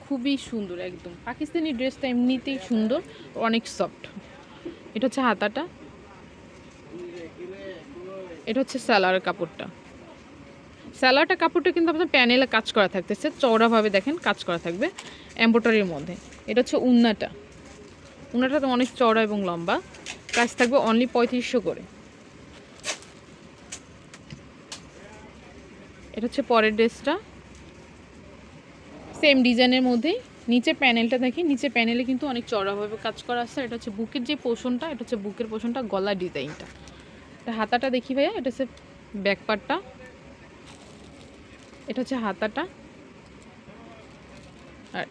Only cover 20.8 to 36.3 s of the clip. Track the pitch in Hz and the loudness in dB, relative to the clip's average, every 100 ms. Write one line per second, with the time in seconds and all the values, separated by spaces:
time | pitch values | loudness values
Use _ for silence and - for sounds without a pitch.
20.8 | 226 226 247 247 240 247 - 247 175 127 | 4 2 2 2 2 0 0 -2 -2 -8
21.8 | - - - - - - - - - - | -12 -20 -20 -20 -20 -20 -20 -20 -20 -12
22.8 | - - - - - - - - - - | -10 -10 -12 -20 -20 -20 -20 -20 -20 -20
23.8 | - - - - - - - - - - | -20 -20 -20 -20 -20 -20 -20 -20 -18 -18
24.8 | - - 202 220 220 - - - - - | -18 -20 -20 -20 -20 -20 -20 -20 -20 -20
25.8 | - - - 220 233 - - 226 214 214 | -20 -20 -14 -6 -4 -2 4 6 6 4
26.8 | 226 - 269 370 - - - - - - | 2 2 -4 -4 -6 -20 -20 -20 -20 -20
27.8 | - - - - 587 - - - - - | -20 -20 -20 -20 -20 -20 -20 -20 -20 -20
28.8 | - - - - 302 269 247 240 247 254 | -20 -20 -14 2 6 6 6 6 6 6
29.8 | 254 240 294 480 - - - 240 311 - | 4 2 0 -2 -6 -10 0 2 2 2
30.8 | 262 233 226 254 254 311 339 262 285 233 | 2 4 2 2 0 0 0 0 0 0
31.8 | 226 240 247 262 294 240 233 214 190 202 | 0 0 -2 -2 -4 -6 -4 -2 -2 -2
32.8 | 208 214 226 214 - 240 233 294 240 233 | -6 -6 -8 -8 -6 -4 -4 -6 -8 -8
33.8 | 233 202 220 277 240 294 247 233 254 247 | -10 -8 -6 -6 -4 -4 -4 -4 -2 -4
34.8 | 320 262 233 226 202 190 220 220 233 240 | -4 -8 -6 -6 -6 -8 -8 -6 -4 -4
35.8 | 220 190 202 196 175 | -4 -2 -2 -2 -4